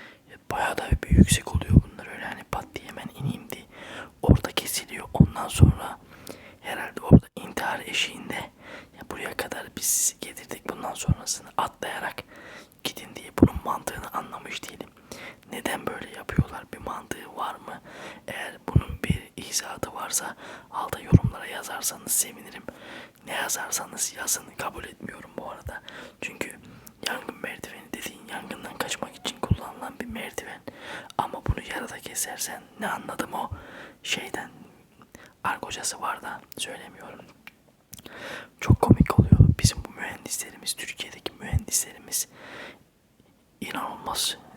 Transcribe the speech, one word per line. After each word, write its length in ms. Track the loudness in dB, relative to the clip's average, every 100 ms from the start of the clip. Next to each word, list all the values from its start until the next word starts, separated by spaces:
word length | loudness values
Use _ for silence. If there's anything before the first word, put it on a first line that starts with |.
| -20 -20 -20
E, 200 | -10 -4
bayağı 260 | -2 -2 -2
da 120 | 0 0
bir 60 | 8
yüksek 460 | 8 10 6 2 -2
oluyor 180 | 8
bunlar. 340 | 8 8 2 -12
Öyle 180 | -10 -8
hani 180 | -10
pat 220 | -6 -6 -6 -12
diye 120 | -12
hemen 220 | -12 -12 -4
ineyim 300 | -4 -4 -8
diye. 160 | -14 -14 -16 -14 -12 -14 4
Orada 300 | 8 8 6
kesiliyor. 580 | -4 -2 -4 -4 -10 6
Ondan 340 | 8 8 4 -2
sonra 520 | 10 10 10 -2 -10 -16 -18 -16 -16 -18 -14
herhalde 400 | -8 -6 -6 -8
orada 240 | 10 10 10 -4
intihar 440 | -10 -4 -2 -4
eşiğinde, 720 | -2 -2 -2 -4 -8 -8 -8 -14 -16 -16 -16 -16
"Ya 120 | -12
buraya 260 | -8 -6 -6
kadar 300 | -6 -8 -10 -4
biz 380 | 0 2 2 0
getirdik, 480 | -8 -12 -12 -10 -8
bundan 240 | -6 -6
sonrasını 560 | -2 2 2 0 -6 -6 -4
atlayarak 680 | -4 -4 -8 -6 -6 -8 -12 -18 -18 -18 -20 -10
gidin." 320 | -10 -10 -12 -16
diye 160 | -10 6
bunun 200 | 6 6 -4
mantığını 480 | -4 -6 -8 -6
anlamış 560 | -8 -8 -10 -10 -10 -10
değilim. 200 | -12 -16 -20 -18 -14 -14 -16 -14
Neden 360 | -8 -6 -4 -4
böyle 220 | -6 -10
yapıyorlar? 540 | -12 0 0 0 -4 -14
Bir 40 | -12
mantığı 580 | -10 -10 -10 -12 -10 -6
var 200 | -6 -6
mı? 260 | -12 -14 -14 -16 -14 -12 -8
Eğer 300 | -8 -8 -10 2
bunun 320 | 2 2 0
bir 280 | 0 0 -4 -12
izahatı 560 | -4 -4 -4 -6 -8
varsa 420 | -6 -4 -4 -4 -8 -14 -16 -8
alta 280 | -6 -4 -6
yorumlara 460 | 8 8 8 -4 -8
yazarsanız 640 | -10 -8 -6 -6 -6 -2
sevinirim. 520 | -2 -2 -8 -16 -14 -14 -14 -14 -14 -16 -18 -8
Ne 80 |
yazarsanız 800 | -6 -4 -4 -4 -6 -6 -4 -4 -4
yazın, 260 | -4 -4 -4 -8
kabul 260 | -8 -8
etmiyorum 480 | -12 -10 -12 -12 -14 -12
bu 140 | -10
arada. 320 | -10 -10 -12 -12 -16 -16 -10
Çünkü 380 | -10 -8 -10 -12 -18 -20 -20 -8 -4
yangın 280 | -4 -6 -8
merdiveni 580 | -8 -8 -12 -14 -14
dediğin 340 | -10 -10 -12 -12
yangından 500 | -10 -10 -12 -10 -8
kaçmak 380 | -6 -6 -8 -8
için 240 | -10 -6
kullanılan 600 | 0 0 -2 -10 -10 -10
bir 60 | -10
merdiven. 560 | -8 -8 -8 -10 -12 -14 -14 -12 -12 -6 -4
Ama 280 | -4 -2 -2
bunu 160 | -2
yarıda 380 | -4 -8 -8 -10
kesersen 640 | -8 -6 -6 -6 -8 -8 -14 -8
ne 80 | -4
anladım 460 | -4 -6 -6 -6
o 160 | -6 -6 -8 -12 -16 -18 -12
şeyden? 480 | -4 -4 -4 -8 -8 -14 -20 -20 -20 -20 -20 -20 -20 -6
Argocası 580 | -4 -4 -6 -6 -4 -4
var 200 | -4 -4
da 200 | -8 -12 -12 -10
söylemiyorum. 680 | -8 -10 -14 -16 -16 -16 -20 -20 -20 -20 -20 _ _ -18 -16 -14 -10 -10 -14 2
Çok 220 | 6 8
komik 380 | 10 10 10 6
oluyor. 180 | 10 12 12 8
Bizim 260 | 4 4 -6
bu 40 |
mühendislerimiz, 840 | -10 -10 -10 -6 -6 -6 -10 -8
Türkiye'deki 600 | -6 -8 -10 -12 -10 -12
mühendislerimiz 920 | -10 -2 0 2 0 -2 -8 -6 -4 -4 -10 -16 -14 -14 -16 -20 _ _ _ -20 _ _ _
inanılmaz 760 | -8 -6 -6 -6 -4 -2 -2 -4 -12